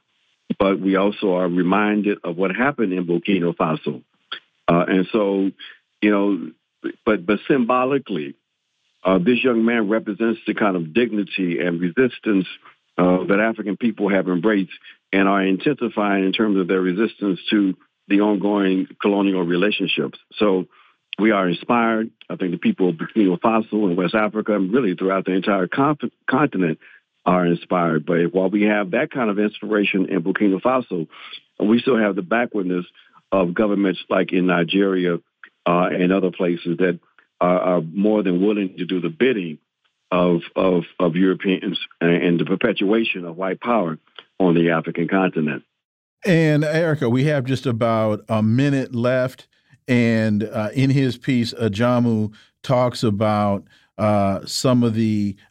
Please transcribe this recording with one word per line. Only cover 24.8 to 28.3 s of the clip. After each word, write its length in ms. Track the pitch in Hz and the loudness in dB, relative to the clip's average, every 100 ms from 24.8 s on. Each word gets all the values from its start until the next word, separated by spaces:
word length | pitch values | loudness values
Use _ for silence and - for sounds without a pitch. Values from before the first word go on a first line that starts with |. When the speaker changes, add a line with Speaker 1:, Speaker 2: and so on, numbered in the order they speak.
| 110 | 0
Speaker 1:
throughout 320 | 85 92 95 90 | 0 0 0 0
the 60 | |
entire 340 | 92 90 98 90 | -2 0 0 -2
conf-, 440 | - 143 151 117 - - | 0 0 0 -6 -10 -4
continent, 500 | 131 147 95 85 80 - - _ _ - | 0 0 0 -2 -4 -10 -20 _ _ 0
are 200 | 90 87 | 2 2
inspired. 600 | 85 - 90 85 78 76 | -2 -2 -2 0 -2 0
But 260 | 82 85 | 0 0